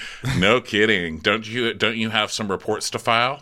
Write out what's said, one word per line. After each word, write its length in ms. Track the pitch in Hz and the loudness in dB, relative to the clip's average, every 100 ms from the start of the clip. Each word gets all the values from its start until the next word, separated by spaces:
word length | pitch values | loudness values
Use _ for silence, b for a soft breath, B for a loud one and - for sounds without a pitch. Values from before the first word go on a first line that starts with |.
| B | B
<laughs> 240 | B 127 87 | B -4 2
No 220 | 95 123 | 4 4
kidding. 580 | - 104 110 101 85 78 | 2 2 4 2 0 -2
Don't 280 | 82 107 110 | 0 0 -2
you, 260 | 120 117 | -4 -4
don't 240 | 98 107 113 | 0 0 0
you 140 | 110 | 0
have 220 | 110 104 | 0 0
some 180 | - 104 | -2 -4
reports 400 | 92 - 107 - | -4 -2 -4 -4
to 80 | 117 | -4
file? 420 | - 117 123 147 | 0 2 2 -2